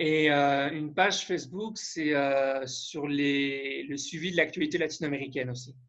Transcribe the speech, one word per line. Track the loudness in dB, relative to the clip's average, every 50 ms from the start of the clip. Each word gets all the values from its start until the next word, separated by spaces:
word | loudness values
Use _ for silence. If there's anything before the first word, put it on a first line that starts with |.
et, | 2 2 4 4 4 6
euh, | 6 6 6 4 4 4 2 0
une | -2 -4 -6 -2
page | 2 2 4 4 2 0 -2
Facebook, | -2 -4 -4 -4 -6 -8 -8 -8 -8 -8 -10
c'est, | -10 -8 -6 -2 0 2 2
euh, | 2 4 4 2 2 2 2 0 -2 -4
sur | -6 -8 -10 -10 -8 -6 -6 -4
les, | -2 0 2 2 2 4 2 2 0 -2 -4 -4 -6 -6 -6 -6
le | -6 -6
suivi | -6 -6 -8 -8 -6 -6 0
de | 2
l'actualité | 2 2 2 2 -2 -2 0 2 0
latino-américaine | 0 -2 -2 -4 -4 -2 -2 -4 -4 -6 -4 -4 -4 -4
aussi. | -4 -8 -10 -14 -18 -20 -20